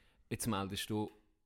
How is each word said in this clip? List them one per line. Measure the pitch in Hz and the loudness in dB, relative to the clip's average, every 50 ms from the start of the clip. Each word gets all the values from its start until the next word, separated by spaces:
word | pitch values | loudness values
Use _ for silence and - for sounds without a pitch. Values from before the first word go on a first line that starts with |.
| - - _ _ - - | -20 -20 _ _ -10 -6
jetzt | 117 110 - | -4 -2 0
meldest | 117 107 98 98 98 98 98 - - | 2 2 2 2 0 0 -2 -2 0
du | 107 107 107 - - - - _ _ _ _ | 0 0 0 0 -4 -12 -20 _ _ _ _